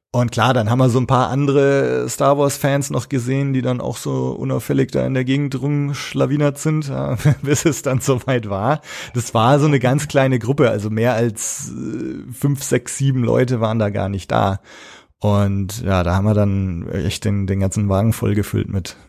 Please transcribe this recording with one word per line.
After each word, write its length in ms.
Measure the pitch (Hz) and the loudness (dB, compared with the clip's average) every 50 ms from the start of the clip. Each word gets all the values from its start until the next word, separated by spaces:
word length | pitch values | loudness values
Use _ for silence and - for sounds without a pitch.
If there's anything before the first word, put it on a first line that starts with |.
| _ _ - | _ _ -2
und 180 | 123 123 113 | 0 0 0
klar, 220 | - 120 110 127 127 | 0 2 2 4 4
dann 160 | 123 107 107 | 2 2 2
haben 100 | 123 131 | 2 4
wir 80 | 131 | 4
so 100 | 127 113 | 4 4
ein 80 | 120 123 | 2 2
paar 260 | 123 135 123 123 - | 2 2 2 2 0
andere 760 | 131 139 143 139 135 139 139 139 139 139 135 123 127 123 123 | 0 0 2 2 4 4 4 4 4 2 2 2 0 0 -2
Star 300 | 127 - - 143 139 143 | -4 -2 2 2 4 4
Wars 180 | 147 143 139 139 | 4 2 0 0
Fans 360 | - - 139 139 143 139 - | 0 0 0 0 0 -2 -2
noch 180 | 143 131 - - | -4 -4 -4 -2
gesehen, 420 | 139 127 117 127 131 139 139 139 | -4 -2 -2 -2 -2 0 0 0
die 100 | 135 131 | 0 0
dann 200 | 123 127 123 120 | 0 -2 -2 -2
auch 160 | - 127 117 | -4 -6 -6
so 340 | - - 139 135 131 127 127 | -6 -6 -4 -2 -2 -2 -4
unauffällig 580 | 123 - - 131 131 131 - - 139 135 135 - | -4 -4 -4 -4 -4 -2 -2 0 0 0 0 0
da 140 | - 135 127 | 0 -2 0
in 100 | 127 131 | 0 0
der 100 | 131 131 | 0 0
Gegend 360 | 127 135 143 143 139 139 127 | 0 0 0 0 -2 -4 -4
rumschlawinert 960 | 135 143 147 143 143 143 143 - - - - 139 135 127 143 147 147 143 135 | -2 0 0 0 0 -2 -4 -6 -8 -6 -2 -2 0 0 2 2 0 0 0
sind, 300 | - - 156 156 156 147 | -2 -2 -2 0 -2 -2
ja, 300 | 135 131 131 135 143 131 104 - 151 | -4 -6 -6 -4 -4 -2 2 2 2
<laughs> 140 | - - - | 2 2 0
bis 220 | 139 151 - - | 0 0 2 2
es 160 | 165 131 - | 0 0 0
dann 180 | - 135 131 120 | -2 -2 -2 0
soweit 500 | - 139 131 117 - 139 131 123 113 101 | 0 0 0 0 0 -2 -2 -2 -2 -4
war. 300 | 98 95 104 127 151 156 - - - - - - - | -4 -2 0 0 -2 -2 -4 -10 -14 -14 -12 -8 -6
Das 200 | 120 117 - - | -6 -4 -2 0
war 260 | 113 110 123 147 143 | 2 4 4 4 4
so 80 | 147 | 4
eine 120 | 151 147 131 | 4 4 4
ganz 280 | 127 123 135 151 - | 2 2 2 0 -2
kleine 320 | - - 139 135 135 131 117 | 0 2 2 2 2 2 0
Gruppe, 300 | 107 120 139 151 135 110 | 0 0 2 2 2 2
also 200 | 107 107 104 107 | 2 0 -2 -2
mehr 240 | 107 110 113 123 117 | -2 0 2 2 2
als, 600 | 113 120 117 101 - - - - - 135 - - | 2 0 0 -2 -4 -8 -8 -8 -10 -10 -10 -10
äh, 560 | - 120 - - - - 127 131 139 - 127 | -8 -8 -6 -6 -6 -6 -8 -8 -10 -12 -14
fünf, 320 | 117 - - 143 143 135 - | -6 -2 0 0 0 -2 -2
sechs, 340 | - 131 123 - - - | -2 -2 -2 -2 -4 -6
sieben 280 | - 135 139 127 127 117 | -2 0 0 0 2 2
Leute 340 | 117 113 120 127 120 127 110 | 2 2 2 2 2 0 0
waren 200 | 110 110 110 110 | 0 0 0 0
da 100 | 107 104 | 0 0
gar 180 | 101 104 95 | -2 -2 -2
nicht 240 | 98 98 92 - - | -2 -4 -6 -4 -2
da. 300 | 117 113 104 98 98 - _ - - - - - - - - _ _ _ | 0 0 2 0 0 -4 _ -14 -20 -20 -20 -20 -20 -20 -20 _ _ _
Und 640 | - 104 101 101 101 98 98 98 95 92 104 - - | 0 2 2 2 2 0 0 -2 -4 -4 -6 -6 -2
ja, 200 | 95 95 90 87 | 0 0 2 2
da 120 | 87 90 | 2 0
haben 100 | 95 98 | 2 2
wir 100 | 107 104 | 2 2
dann 520 | 104 101 101 98 98 95 92 85 85 90 | 2 2 2 2 0 -2 -2 -4 -6 -6
echt 380 | - - 92 73 - - - - | -6 -4 -4 -2 -4 -4 -2 -2
den, 220 | 104 101 101 98 | -2 -2 0 0
den 120 | 95 98 98 | -2 0 0
ganzen 300 | 95 95 - 107 101 101 | 0 0 0 0 0 0
Wagen 240 | 95 95 104 113 - | 2 2 2 2 0
vollgefüllt 560 | - 107 104 104 104 98 - - 104 - - | 0 0 0 0 0 -2 0 -2 -2 -2 -2
mit, 260 | 98 95 90 - - - - | -4 -6 -6 -8 -12 -16 -10